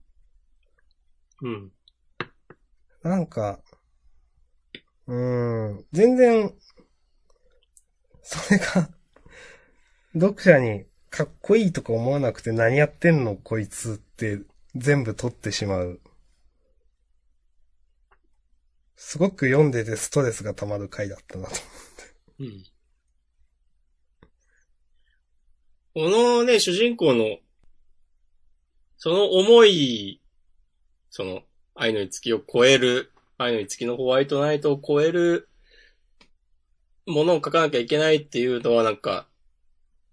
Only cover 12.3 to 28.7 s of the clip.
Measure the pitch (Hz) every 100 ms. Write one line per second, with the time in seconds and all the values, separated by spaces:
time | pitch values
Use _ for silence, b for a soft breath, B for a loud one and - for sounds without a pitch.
12.3 | 107 - 113 113 135 151 - 170 160 117
13.3 | 101 - 110 104 - 117 107 _ - 110
14.3 | 101 101 _ _ 131 127 143 110 113 123
15.3 | - 110 - 104 95 90 90 _ _ _
16.3 | _ _ _ _ _ _ _ _ _ _
17.3 | _ _ _ _ _ _ _ _ _ _
18.3 | _ _ _ _ _ _ _ - 147 185
19.3 | 185 139 139 151 120 110 107 - - -
20.3 | - 104 - 104 101 101 - 101 - -
21.3 | 92 95 - B B B B B _ _
22.3 | - 131 98 90 _ _ _ _ _ _
23.3 | _ _ _ _ _ _ _ _ _ -
24.3 | _ _ _ _ _ _ _ _ _ _
25.3 | _ _ _ _ _ _ 165 160 214 240
26.3 | 240 240 226 190 180 240 233 160 120 110
27.3 | 104 _ _ - - _ _ _ _ _
28.3 | _ _ _ _